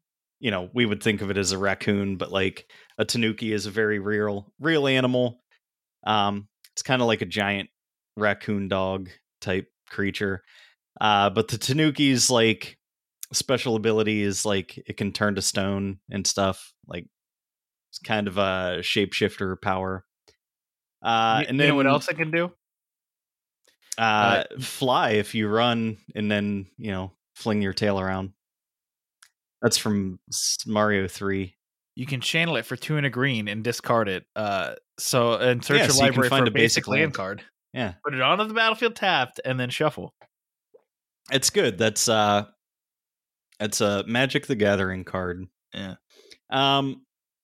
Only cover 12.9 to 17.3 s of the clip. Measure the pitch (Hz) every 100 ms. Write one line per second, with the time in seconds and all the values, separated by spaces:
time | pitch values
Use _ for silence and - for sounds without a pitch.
12.9 | _ _ _ - - - 127 135 110 110
13.9 | 110 107 107 101 98 113 98 90 - -
14.9 | 110 101 - 104 98 - - 98 98 98
15.9 | 95 - 98 90 - 98 92 - _ -
16.9 | 87 87 _ _